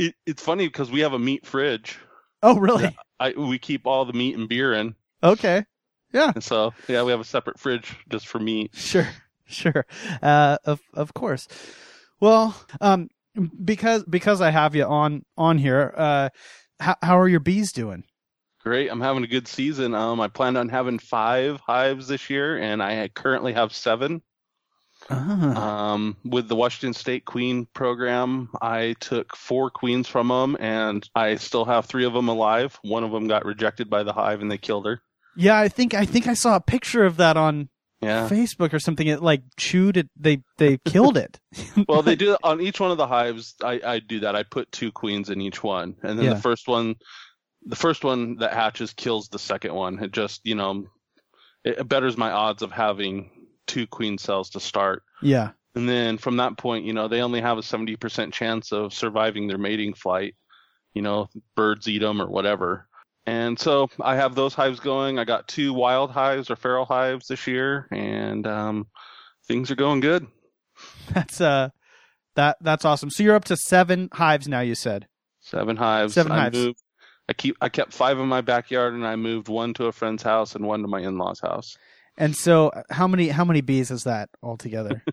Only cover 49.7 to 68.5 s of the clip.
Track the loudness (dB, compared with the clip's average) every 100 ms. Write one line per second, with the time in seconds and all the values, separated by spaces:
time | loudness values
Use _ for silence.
49.7 | -6 -6 -6 -6 -4 -6 -6 -6 -4 -2
50.7 | -4 -8 _ _ _ _ _ _ _ -6
51.7 | -4 -4 -2 -2 -2 -2 -2 -2 -4 -8
52.7 | -4 -2 -2 -6 -8 -12 _ -20 _ -10
53.7 | -8 -8 -6 -6 -6 -4 -4 -6 -10 -6
54.7 | -2 0 -2 -8 _ 2 2 0 -8 _
55.7 | -4 -2 0 0 -2 -2 0 -2 -2 -4
56.7 | -4 -4 -4 -2 -2 -2 -2 -2 -2 -4
57.7 | -6 -6 -6 -8 -6 -6 -4 -4 -4 -4
58.7 | -4 -4 -6 -4 0 0 -2 -4 -4 -4
59.7 | -2 -4 -6 -2 -2 -4 -10 _ _ _
60.7 | _ _ -8 -4 -4 -4 -12 -8 0 0
61.7 | 0 -2 -2 -2 -2 -2 -2 0 0 -2
62.7 | -4 -10 _ _ _ -6 -4 -4 -2 0
63.7 | 2 2 -2 -2 0 0 0 -2 0 -2
64.7 | -2 -2 -2 -2 -2 -2 -2 -4 -4 -2
65.7 | 0 2 2 0 0 0 0 -4 -6 -2
66.7 | -2 0 0 0 -2 -6 -8 -4 -2 -2
67.7 | -4 -6 -8 -6 -4 -4 -6 -4